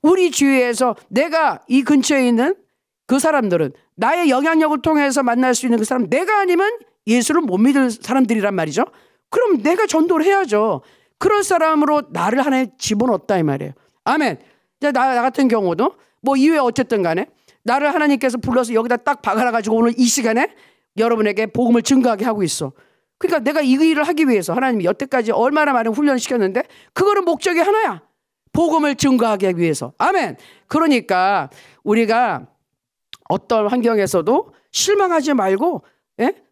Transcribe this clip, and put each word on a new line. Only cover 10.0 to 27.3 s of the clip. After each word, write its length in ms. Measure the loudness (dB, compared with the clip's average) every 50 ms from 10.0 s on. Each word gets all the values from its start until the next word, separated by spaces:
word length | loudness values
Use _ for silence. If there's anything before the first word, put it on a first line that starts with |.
| 2 2 0 2 2
해야죠. 560 | 2 2 2 0 0 0 0 0 0 -4 -6 _ _ _ _ _ _ _ _
그럴 240 | 0 0 0 0 0
사람으로 600 | 0 0 2 2 2 2 2 2 2 0 -2 -2 -4
나를 340 | -6 -4 -2 0 0 0 0
하나님 260 | 0 0 0 -2 -4 _
집어넣었다, 600 | _ -6 -4 -2 -2 0 0 0 -2 -2 -2 -2
이 60 | 0 0
말이에요. 300 | -2 -2 -4 -8 -12 -14 _ _ _ _ _ _
아멘. 320 | -2 -2 0 -2 -2 -4 -6 -14 _ _ _ _ _ _ _
이제 120 | -4 -2
나, 220 | 0 0 0 0 0
나 80 | 0
같은 260 | -2 -2 0 0 0
경우도 480 | 2 2 0 0 -2 0 0 -2 -2 -4 _ _ _ _ _
뭐, 140 | -2 -2 0
이외에 240 | 2 2 2 2 2
어쨌든 440 | 0 0 -2 -2 -2 -2 -2 -2 0
간에 240 | 0 -2 -2 -4 _ _ _ _ _ _ _ _
나를 280 | -2 -2 0 0 0 0
하나님께서 440 | 0 2 2 0 0 0 -2 -4
불러서 360 | -4 -4 -2 0 0 0 0 -2
여기다 240 | -2 0 0 -4
딱 240 | -2 _ -4 -4 -2
박아놔가지고 540 | -4 -4 -2 0 0 0 -2 -2 -2 0 0
오늘 180 | 2 2 2 2
이 80 | 2 0
시간에 480 | 0 0 0 -2 0 0 0 -2 -2 -6 _ _ _ _ _ _ _ _
여러분에게 500 | -2 0 0 2 0 0 0 0 -2 -4
복음을 340 | -4 -2 -2 2 2 2 2
증거하게 420 | 2 2 2 2 2 2 0 0 -2
하고 200 | -4 -2 -2 -2
있어. 280 | -4 -4 -6 -8 -10 -10 _ _ _ _ _ _ _ _
그러니까 220 | _ -4 -2 -2 -2
내가 220 | -2 -2 -2 0
이 100 | 2 2
일을 320 | 2 4 4 2 2 0 0
하기 260 | -2 0 0 2 2
위해서 240 | 2 0 0 -2 -2
하나님이 320 | 0 0 0 0 0 0
여태까지 460 | -2 -2 -2 -4 -2 -2 -2 -2 0
얼마나 420 | 0 0 0 0 2 0 0 2 0
많은 180 | 0 0 -2
훈련을 280 | -2 0 0 0 0 -2
시켰는데, 440 | -2 -4 -2 -2 -2 0 -2 -4 -6 _ -14 -20 _ _ _
그거는 320 | 0 0 2 2 0 0
목적이 340 | -2